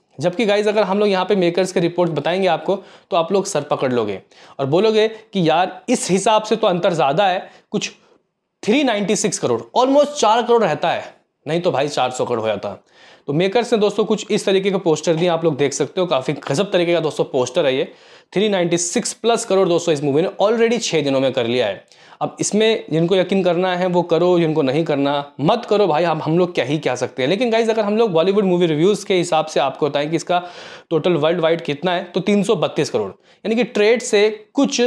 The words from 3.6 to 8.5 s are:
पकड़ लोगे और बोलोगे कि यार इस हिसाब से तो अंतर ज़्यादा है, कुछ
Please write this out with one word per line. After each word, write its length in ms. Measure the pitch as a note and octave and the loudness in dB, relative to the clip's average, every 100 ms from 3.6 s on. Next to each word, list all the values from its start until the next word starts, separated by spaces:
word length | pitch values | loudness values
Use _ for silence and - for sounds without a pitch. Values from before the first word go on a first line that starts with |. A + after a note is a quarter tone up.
पकड़ 320 | C#3+ D3 C#3 | -2 -2 0
लोगे 300 | A#2+ G#2+ F#2+ - - - - | 0 -2 -6 -12 -20 -18 -8
और 80 | C#3 | -2
बोलोगे 420 | D#3+ A3 A3 G#3+ | 2 2 2 0
कि 400 | A3 - G3 D#3+ | -2 -8 0 2
यार 340 | D#3 F#3 - - | 2 0 -4 -4
इस 220 | B3+ - | -2 0
हिसाब 320 | F#3 A3+ G#3+ | 0 2 2
से 140 | G#3+ A3+ | 0 0
तो 100 | G#3+ | 0
अंतर 260 | F3+ G3 | 0 0
ज़्यादा 340 | E3 C#3+ D3+ G3+ | 0 0 2 0
है, 240 | F#3 - - _ | 0 -6 -16 _
कुछ 220 | G#3 - - _ _ _ _ _ | -6 -6 -10 _ _ _ _ _